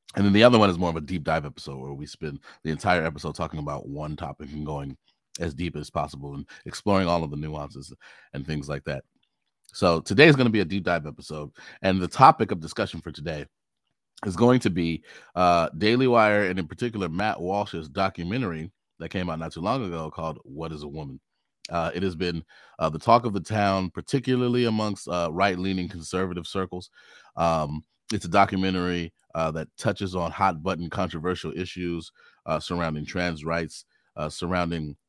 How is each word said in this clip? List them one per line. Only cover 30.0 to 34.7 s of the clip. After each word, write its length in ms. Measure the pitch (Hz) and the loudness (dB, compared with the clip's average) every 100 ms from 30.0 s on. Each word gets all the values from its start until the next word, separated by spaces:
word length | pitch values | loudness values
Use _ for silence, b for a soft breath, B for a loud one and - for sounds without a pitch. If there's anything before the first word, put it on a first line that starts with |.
| 98 | -4
on 140 | 90 82 | -4 -4
hot-button 640 | 90 98 80 90 85 82 | 2 2 2 -4 -4 -4
controversial 600 | - 90 82 87 90 78 | -4 -4 -2 -4 -4 -6
issues, 560 | 73 92 90 87 85 82 b b b | -6 -8 -6 -6 -6 -10 b b b
uh, 140 | - 78 | -4 -4
surrounding 440 | - 87 82 76 | -2 -2 -2 -4
trans 400 | 76 92 90 76 | -6 -4 -4 -4
rights, 420 | 78 85 80 - - _ _ | -4 -4 -4 -10 -20 _ _
uh, 140 | - 76 | -8 -8
surrounding, 680 | - 87 90 85 | -6 -2 0 0